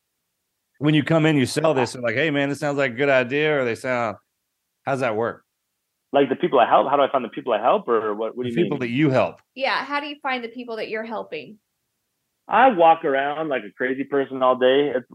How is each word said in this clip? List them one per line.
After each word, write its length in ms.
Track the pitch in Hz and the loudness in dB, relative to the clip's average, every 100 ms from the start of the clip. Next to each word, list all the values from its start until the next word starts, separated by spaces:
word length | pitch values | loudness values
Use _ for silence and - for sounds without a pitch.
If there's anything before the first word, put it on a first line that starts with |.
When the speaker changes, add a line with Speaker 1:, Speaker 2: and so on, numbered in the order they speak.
| _ _ _ _ _ _ _ _ | _ _ _ _ _ _ _ _
Speaker 1:
when 160 | 147 | 0
you 100 | 156 | 2
come 220 | 123 160 156 | 2 2 4
in, 100 | 151 | 2
you 100 | 120 | 0
sell 280 | - 156 | 0 0
this, 220 | 135 120 127 | 0 -2 -4
and 80 | |
like, 120 | 120 113 | -4 -2
"Hey, 160 | 160 | -2
man, 180 | 143 139 | -2 -2
this 100 | 139 | -4
sounds 180 | 151 143 | -4 -2
like 140 | 135 | -4
a 40 | 117 | 0
good 140 | 139 | 2
idea," 500 | 131 120 143 151 147 | 2 2 0 0 0
or 60 | 123 | -2
they 100 | 110 | -4
sound, 420 | 131 123 117 95 _ _ _ _ _ _ | -4 -2 -4 -6 _ _ _ _ _ _
how's 180 | - 135 | -6 -2
that 140 | 127 107 | -2 -2
work? 280 | 113 87 _ _ _ _ _ _ _ | -4 -6 _ _ _ _ _ _ _
Speaker 2:
Like, 160 | 139 135 | 2 2
the 60 | 127 | 0
people 240 | 175 135 | 0 2
I 80 | 107 | 4
help, 220 | 156 170 | 4 4
how 60 | 139 | 2
do 80 | |
I 80 | 135 | 2
find 140 | 135 117 | 0 -4
the 40 | |
people 240 | - 127 | -8 -4
I 80 | 107 | 0
help, 260 | 120 202 185 | 0 0 0
or 260 | 117 107 104 | -2 0 -4
what, 220 | 113 117 | -6 -6
what 60 | |
do 80 | 123 | -6
Speaker 1:
The 40 | 120 | -2
Speaker 2:
you 80 | |
Speaker 1:
people 140 | 175 143 | -2 -2
Speaker 2:
mean? 120 | 123 | -4
Speaker 1:
that 60 | 123 | 0
you 140 | 151 | 2
help. 320 | 127 90 - _ - | 2 0 -4 _ -6
Speaker 3:
Yeah, 280 | 262 196 | -4 -4
how 160 | 262 285 | -4 -6
do 80 | 302 | -8
you 80 | 294 | -10
find 200 | 277 254 | -6 -6
the 60 | 233 | -8
people 280 | 233 240 220 | -12 -12 -10
that 120 | 185 | -8
you're 140 | 220 226 | -8 -8
helping? 520 | 214 190 156 131 208 _ _ _ _ _ _ _ _ - | -10 -10 -12 -14 -20 _ _ _ _ _ _ _ _ 0
Speaker 2:
I 220 | 202 262 | 4 4
walk 360 | 190 165 160 156 | 6 4 4 2
around 440 | 135 143 147 160 | 0 -2 -4 -4
like 140 | 131 | -4
a 80 | 101 | -6
crazy 320 | - 127 131 | -6 -4 -4
person 380 | 135 143 131 131 | -2 -2 -2 0
all 140 | 127 127 | 2 4
day. 340 | 127 135 143 - | 4 4 2 -2
It's, 100 | - | -6